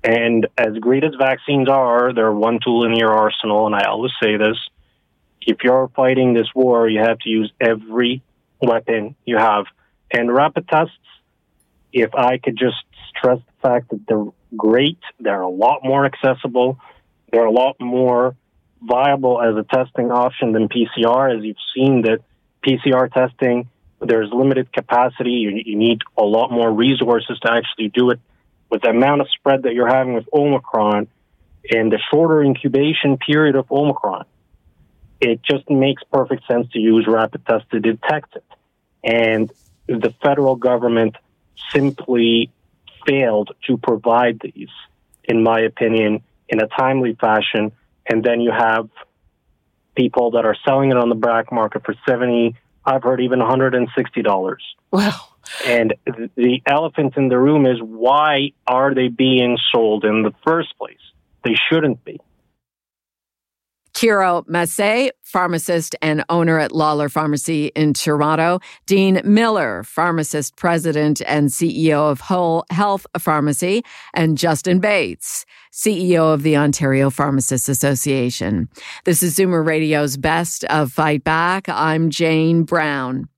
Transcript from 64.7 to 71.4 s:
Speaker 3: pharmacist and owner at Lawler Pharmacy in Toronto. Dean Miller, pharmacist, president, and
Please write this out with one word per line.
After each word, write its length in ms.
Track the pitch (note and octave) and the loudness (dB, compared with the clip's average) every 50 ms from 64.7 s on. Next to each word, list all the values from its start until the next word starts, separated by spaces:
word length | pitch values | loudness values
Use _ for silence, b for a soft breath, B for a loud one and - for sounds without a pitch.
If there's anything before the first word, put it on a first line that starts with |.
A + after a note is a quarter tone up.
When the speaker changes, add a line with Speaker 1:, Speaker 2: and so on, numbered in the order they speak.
| - - G3+ G3+ G#3+ A#3+ C4+ - - _ _ | -2 -2 0 0 0 0 0 -2 -4 _ _
Speaker 3:
pharmacist 720 | - - F#3+ F3+ F3 F3 E3 - - F3 E3+ D#3 - - - - | -6 -2 -2 -2 0 -2 -4 -4 -2 -2 -2 -2 -6 -8 -6 -4
and 200 | D#3 D3+ D3 - - | -2 -2 -2 -2 -2
owner 300 | E3+ F3 E3 E3 D#3+ D#3+ | -2 0 2 2 2 0
at 120 | D3+ - | 0 -2
Lawler 380 | - D#3 D3+ D#3 D3+ D3 D3 C#3+ | -2 0 0 0 0 0 -2 -2
Pharmacy 640 | - D#3 D#3 D3+ D3 C#3 - - E3 D3+ D3 C#3+ - | -2 -4 -2 -2 -4 -4 -4 -4 -4 -2 -4 -4 -2
in 180 | - D#3 D3+ C#3 | 0 0 0 0
Toronto. 640 | - - D#3+ D3+ D3 D3 D3+ D#3 D#3+ D#3+ E3+ F3 F3+ B B B B B | 0 -2 -2 0 0 0 0 0 0 2 0 0 -2 B B B B B
Dean 340 | - F#3+ G3 F#3+ F#3+ F#3+ F3+ - | 0 2 2 4 4 2 2 2
Miller, 580 | G3 G#3 G#3+ A#3 A3+ A3 G3 D3+ A#2 G2+ F2 G#2+ | 2 2 4 4 2 0 0 -2 -2 -4 -8 -10
pharmacist, 720 | - - - E3+ F3 E3+ E3 D#3 - - D3+ C#3+ - _ | -8 -4 -2 0 0 0 -2 -4 -4 -4 -6 -6 -6 _
president, 640 | - - F3+ E3+ E3+ E3 E3 D3 D3+ D3+ D3+ D3+ - - | -4 -2 0 0 0 0 -2 -2 0 0 0 0 -2 -2
and 260 | - D3 D3+ | -2 0 0